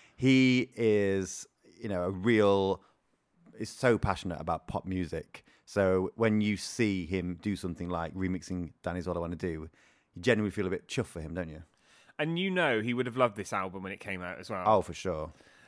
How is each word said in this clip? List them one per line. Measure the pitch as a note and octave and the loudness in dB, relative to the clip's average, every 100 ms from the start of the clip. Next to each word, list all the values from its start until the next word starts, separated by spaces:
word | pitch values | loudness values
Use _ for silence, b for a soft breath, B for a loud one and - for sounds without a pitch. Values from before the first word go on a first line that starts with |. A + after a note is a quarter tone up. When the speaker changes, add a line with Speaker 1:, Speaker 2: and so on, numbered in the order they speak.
| b | b
Speaker 1:
He | - C3 C3 C3 B2+ - - | -2 4 6 6 4 0 0
is, | A2+ G#2+ G2+ G2 F#2+ - - _ _ - | 2 4 4 0 -2 -8 -16 _ _ -12
you | G#2+ | -6
know, | F#2+ | -4
a | F2+ | -2
real, | G2 G2+ A2 G#2 G2 G2 F#2+ b b _ _ _ _ _ - | 0 4 6 6 6 4 0 b b _ _ _ _ _ -12
is | - | -10
so | - B2+ A2 | 0 4 4
passionate | A2 F#2 F#2 E2+ | 2 -2 -4 -6
about | E2 E2 - | -4 -4 -4
pop | - - | -8 -4
music. | F#2 E2+ E2 D2+ - b b | -2 -2 -6 -10 -16 b b
So | - - F#2+ F#2 F#2+ | -4 2 4 4 2
when | - A2+ G#2+ | 2 2 4
you | G#2 G2+ | 2 0
see | - - A2 F#2+ D#2+ | -4 0 2 2 -2
him | F#2 F2+ E2+ | -2 -2 -4
do | G#2+ F#2+ | -4 -4
something | F#2 E2 F2 | -4 -6 -4
like | F2 E2 | -4 -4
remixing | F#2 F#2+ F#2 - F#2 E2+ - | -4 -2 -4 -6 -6 -8 -8
Danny's | - F2 E2+ | -6 -4 -4
All | E2+ | -4
I | |
Wanna | E2+ E2+ | -4 -4
Do, | F#2 D#2+ D#2 b b b b | -4 -4 -8 b b b b
you | - | -2
genuinely | G#2 A2+ G#2+ | 2 2 2
feel | F#2 F#2 | -2 -2
a | |
bit | F2+ - | -4 -4
chuffed | - F#2 | -6 -6
for | - | -8
him, | D#2 | -8
don't | E2 E2+ | -8 -8
you? | D#2 E2+ b b b b - | -10 -18 b b b b -6
Speaker 2:
And | D#3 E3 | -4 -2
you | F#3+ | -2
know | F#3 D#3+ A2+ | 0 2 2
he | A2 | 0
would | A#2+ B2 | -2 -2
have | A#2+ | 2
loved | B2 G2+ | 0 0
this | G2 | -6
album | G#2 F#2+ F#2+ | -4 -4 -6
when | F#2+ | -10
it | F#2+ | -10
came | - F#2 | -8 -8
out | F2+ F#2 | -8 -10
as | F#2 | -8
well. | G2+ F#2 | -2 4
Speaker 1:
Oh, | G#2+ | 4
for | F2+ | 4
sure. | E2+ F#2+ D#2+ D#2 - b b | -4 -4 -4 -6 -12 b b